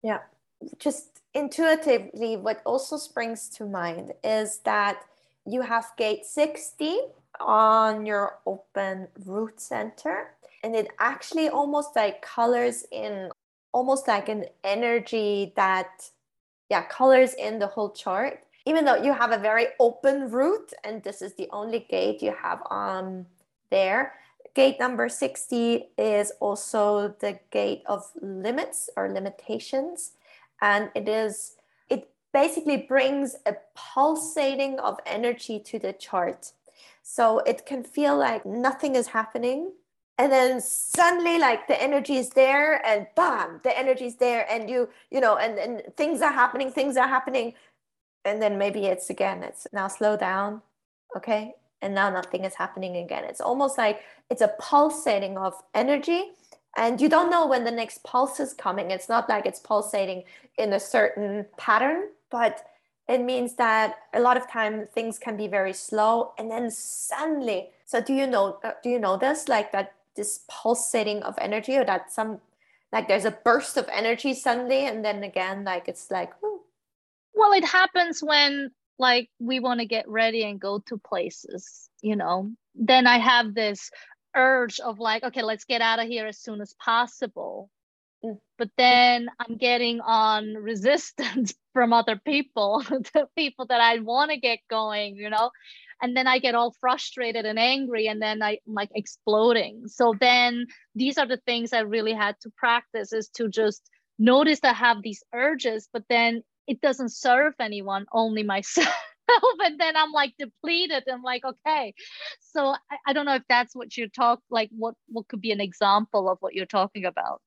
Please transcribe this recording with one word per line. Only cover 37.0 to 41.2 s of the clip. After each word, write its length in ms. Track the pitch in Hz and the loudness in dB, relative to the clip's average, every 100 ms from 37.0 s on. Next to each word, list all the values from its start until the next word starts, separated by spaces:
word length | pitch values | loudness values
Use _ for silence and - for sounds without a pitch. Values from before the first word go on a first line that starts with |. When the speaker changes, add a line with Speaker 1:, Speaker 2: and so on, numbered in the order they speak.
Speaker 1:
So 340 | - - 226 220 - | -14 2 2 4 0
it 180 | - | -2
can 200 | - 269 | -4 -10
feel 340 | 240 - 285 285 | -8 -2 2 2
like 260 | 269 226 | 2 -2
nothing 520 | 202 214 254 269 302 262 | -6 -2 -2 0 0 0
is 100 | 233 | 0
happening. 640 | 226 220 247 240 269 349 - _ _ _ - | -2 -2 -4 -4 -4 -6 -12 _ _ _ 0
And 140 | 277 | 4
then 280 | 262 254 254 | 6 4 2
suddenly, 800 | - - - - 349 359 | -4 -6 -4 4 4 4